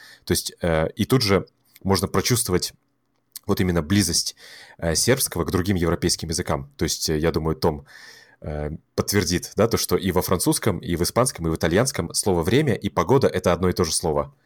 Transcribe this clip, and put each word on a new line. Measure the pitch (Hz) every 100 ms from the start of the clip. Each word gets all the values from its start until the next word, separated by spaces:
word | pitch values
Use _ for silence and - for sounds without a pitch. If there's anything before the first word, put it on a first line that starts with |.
| - - -
То |
есть, | 85 - -
э, | 87 80 80 -
и | 95
тут | 131
же | 107 95 - _ _ -
можно | 92 95 92
прочувствовать | - - 123 - 90 - - _ _ _ _ _ - -
вот | 98
именно | 92 85
близость, | 76 101 85 85 - - - - - -
э, | 85 78
сербского | - 131 - 82 80
к |
другим | 92 92 95
европейским | 82 85 85 - 82
языкам. | 82 - 76 69 -
То | 82
есть, | - -
э, | 78
я | 80
думаю, | 80 80 80
Том, | 87 73 - - - - - _
э, | - 76 76 80 _ -
подтвердит, | - 101 85 87 - -
да, | 113
то, | -
что | - 87
и | 95
во | 87
французском, | - 92 - 156 - 87
и | - 82
в |
испанском, | 87 - 123 - 82
и |
в | 80
итальянском | 85 90 135 - 85
слово | - - 87
«время» | 82 123 156 98
и | 98
«погода» — | - 85 135 104
это | 92 92
одно | 87 92
и |
то | 87 82
же |
слово. | - 85 73 71 -